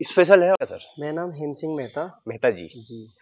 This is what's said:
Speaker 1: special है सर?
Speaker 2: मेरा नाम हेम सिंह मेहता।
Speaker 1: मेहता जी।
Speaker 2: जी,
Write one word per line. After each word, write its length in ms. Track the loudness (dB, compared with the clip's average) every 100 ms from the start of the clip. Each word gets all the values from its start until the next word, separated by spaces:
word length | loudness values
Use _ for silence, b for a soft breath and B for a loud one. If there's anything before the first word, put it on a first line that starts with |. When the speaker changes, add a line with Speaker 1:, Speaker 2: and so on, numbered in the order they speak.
Speaker 1:
special 420 | -2 4 8 8
है 100 | 6 2
सर? 160 | -2 -10 -16 -12
Speaker 2:
मेरा 140 | -8
नाम 180 | -8 -8
हेम 200 | -8 -10
सिंह 260 | -8 -8 -6
मेहता। 440 | -8 -8 -10 -12 -14
Speaker 1:
मेहता 220 | -2 -2
जी। 180 | -2 -8 -18
Speaker 2:
जी, 420 | -18 -18 -20 _